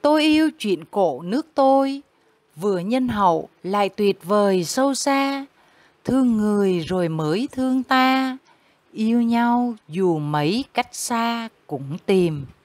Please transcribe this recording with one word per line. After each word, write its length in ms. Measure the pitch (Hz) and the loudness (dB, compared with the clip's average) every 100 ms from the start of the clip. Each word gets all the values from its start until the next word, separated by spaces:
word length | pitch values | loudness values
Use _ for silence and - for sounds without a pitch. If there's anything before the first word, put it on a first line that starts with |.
"Tôi 200 | 285 311 | 4 4
yêu 280 | 302 311 311 - | 4 4 2 0
chuyện 260 | 214 170 - | -4 -4 -4
cổ 320 | - 180 127 | -2 -2 -2
nước 240 | 170 240 311 | -4 -4 -4
tôi, 480 | - 269 269 269 277 - _ _ _ _ - | 2 4 4 2 -4 -14 _ _ _ _ -8
vừa 220 | 196 185 | -4 -2
nhân 300 | 180 254 254 | -2 -2 -2
hậu 400 | 214 190 165 - _ | 2 2 2 -4 _
lại 260 | 175 202 202 | -4 0 0
tuyệt 360 | 190 208 - | 0 0 0
vời 400 | 165 208 202 190 | 0 2 4 2
sâu 300 | 165 - 269 | 0 0 0
xa, 500 | 269 - 277 277 277 277 _ _ _ _ _ | 0 0 0 0 -4 -10 _ _ _ _ _
thương 320 | - 254 254 220 | -2 0 2 2
người 440 | 214 208 196 180 | 0 2 2 0
rồi 280 | 156 185 175 | -2 -2 -2
mới 400 | 160 156 175 277 | -2 -2 -2 -4
thương 300 | - 262 262 | -4 -2 -2
ta, 560 | 247 262 262 262 262 262 _ _ _ _ _ | 0 2 2 2 -2 -6 _ _ _ _ _
yêu 300 | - 220 233 | -4 0 0
nhau 520 | 233 233 240 240 247 220 _ | 2 2 2 2 -2 -6 _
dù 300 | 160 185 160 | -2 0 0
mấy 460 | 147 151 147 226 277 | -2 0 0 -2 -4
cách 200 | - 247 | -6 -6
xa 540 | - - 233 233 233 226 _ _ | -8 -6 -2 -2 -4 -10 _ _
cũng 320 | 147 135 151 - | -12 -8 -10 0
tìm." 400 | 190 175 151 135 - | 2 2 -2 -10 -16